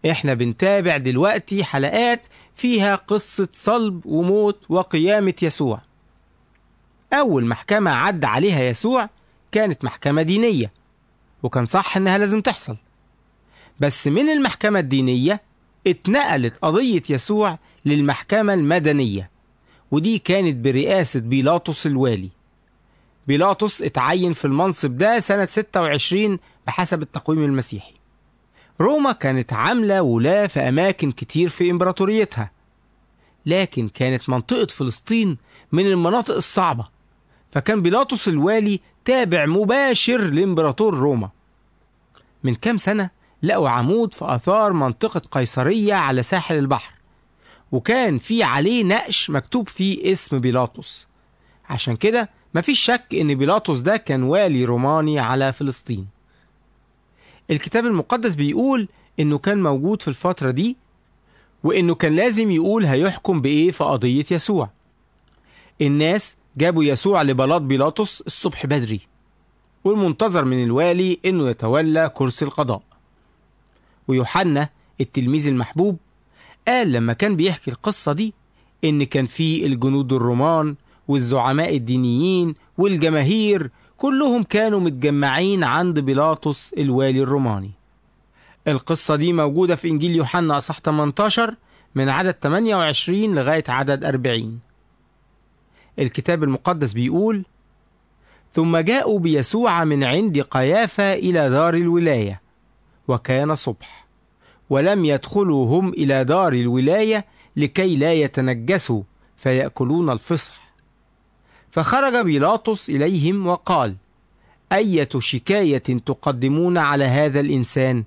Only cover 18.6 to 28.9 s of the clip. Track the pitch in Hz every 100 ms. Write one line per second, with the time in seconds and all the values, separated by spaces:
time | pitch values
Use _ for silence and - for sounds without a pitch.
18.6 | 147 175 151 147 123 98 92 _ _ _
19.6 | _ _ _ 143 180 220 - 190 180 131
20.6 | 127 131 151 190 151 135 117 135 135 170
21.6 | - 151 156 135 131 104 92 _ _ _
22.6 | _ _ _ _ _ _ - 143 190 190
23.6 | 214 - 160 139 127 185 180 160 143 139
24.6 | 190 170 147 123 202 233 - 202 185 -
25.6 | 214 190 165 147 - 185 214 185 _ _
26.6 | - 170 180 170 151 135 - 156 147 135
27.6 | 120 101 - _ _ _ _ _ _ _
28.6 | _ - 185